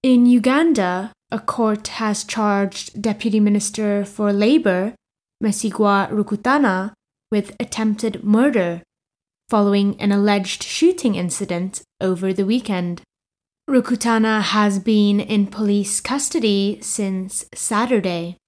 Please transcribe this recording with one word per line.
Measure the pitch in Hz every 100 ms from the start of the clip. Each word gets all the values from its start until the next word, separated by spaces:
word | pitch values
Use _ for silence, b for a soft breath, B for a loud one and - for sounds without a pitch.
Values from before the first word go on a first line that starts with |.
In | 262 254 240
Uganda, | 247 240 269 330 247 185 180 208 _ _
a | 233
court | - - 220 214 214 -
has | 220 208
charged | - 214 208 202 202 - - -
Deputy | 220 208 226 214
Minister | 208 208 208 208 214 202 202
for | - 208
Labour, | 202 208 311 208 180 202 247 _ _ _ _
Msigwa | 214 208 220 - 214 196 196
Rukutana, | 214 208 208 247 285 262 185 196 _ _ _ _
with | 208 208 -
attempted | 233 - 220 214 226 202
murder | 208 214 269 233 175 170 - _ _ _ _ _ _
following | 220 202 202 202 208
an | 208
alleged | 202 208 202 196 -
shooting | - - 330 359 254 175
incident | 180 - 196 175 185 - - _
over | 190 180 190
the | 185 196
weekend. | 240 247 185 175 175 _ _ _ _ _ _ -
Rukutana | 262 240 247 233 226 220 214
has | 202 214 208 196
been | 196 214 202 202
in | - 214 202
police | - 214 202 202 -
custody | - 269 - 339 226 202 196 208
since | - - 202 190 185 - -
Saturday. | - - 214 240 240 185 170 170 180